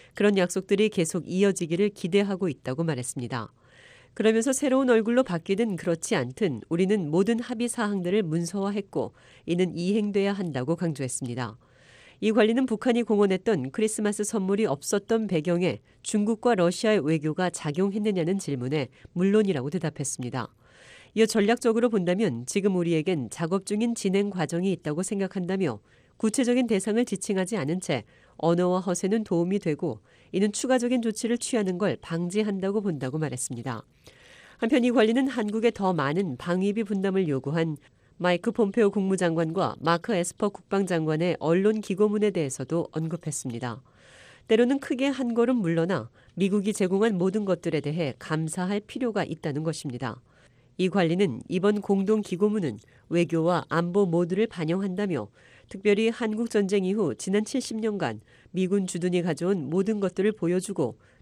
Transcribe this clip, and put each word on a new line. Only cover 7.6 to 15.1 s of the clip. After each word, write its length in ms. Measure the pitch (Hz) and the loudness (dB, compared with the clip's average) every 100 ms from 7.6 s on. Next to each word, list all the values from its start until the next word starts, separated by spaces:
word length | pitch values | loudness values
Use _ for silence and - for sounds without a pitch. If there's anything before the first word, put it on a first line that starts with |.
| 240 | -4
사항들을 540 | - 208 196 175 214 | -2 -2 -2 0 0
문서화했고 880 | 170 165 170 202 196 202 - 151 101 - - - - | 0 -2 -2 -4 -4 -4 -6 -4 -6 -8 -20 -12 -4
이는 320 | 175 180 165 | 0 0 -2
이행돼야 560 | 180 220 208 196 196 | 0 0 0 0 0
한다고 420 | 202 175 127 127 170 | -2 -4 -4 -2 -2
강조했습니다. 840 | 165 147 131 - 123 123 113 113 _ _ - - - - | -2 -4 -6 -6 -6 -6 -6 -10 _ _ -20 -20 -20 -4
이 120 | 214 | 0
관리는 320 | 220 220 240 262 | 4 4 4 0
북한이 380 | 208 254 233 | 0 0 2
공언했던 680 | 233 208 202 185 226 180 131 | 2 4 4 2 0 0 -2
크리스마스 540 | 220 214 - 208 208 208 | -2 -2 0 -2 -2 -2
선물이 400 | 226 190 202 214 | -2 0 0 0
없었던 600 | 180 - 202 - | -2 -2 -2 0